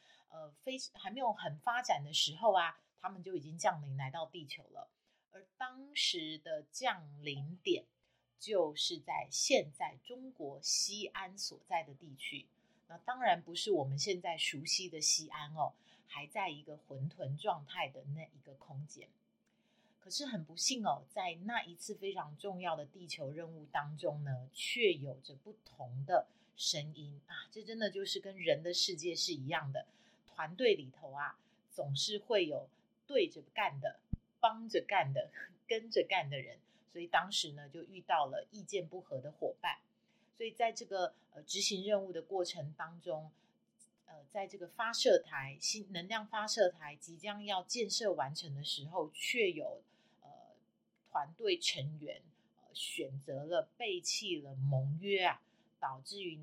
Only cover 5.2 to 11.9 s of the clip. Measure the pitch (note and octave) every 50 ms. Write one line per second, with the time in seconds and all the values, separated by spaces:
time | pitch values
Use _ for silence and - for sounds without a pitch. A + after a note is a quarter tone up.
5.2 | _ _ - F#3+ F#3+ _ _ - B3+ B3+ B3+ C4 C4+ C#4+ D4 - - - - E3+
6.2 | D#3 D#3 D#3 D3+ - E3 D#3 D3+ D3+ _ - - B3+ A#3+ G3+ F3+ D#3 D3 C#3+ D3
7.2 | D3 D3 C#3 C#3 C#3 D#3 F3+ F#3 - F#3 - - - _ _ _ _ _ _ _
8.2 | _ _ _ - - G#3 G#3+ F#3 E3 D3+ D3+ - - - F3 D3+ - F3 D#3+ D3+
9.2 | C3+ - - - - - E3+ G#3+ E3+ D3 - - F3 D3+ C#3+ C3 - - B3 C4
10.2 | C4 C4 - - D3+ C#3 C#3 C#3 - - - - - - G3+ G#3+ G#3 - - -
11.2 | F#3+ F#3 F#3+ G3 - - D#3 - _ - F#3 E3 D#3 C#3+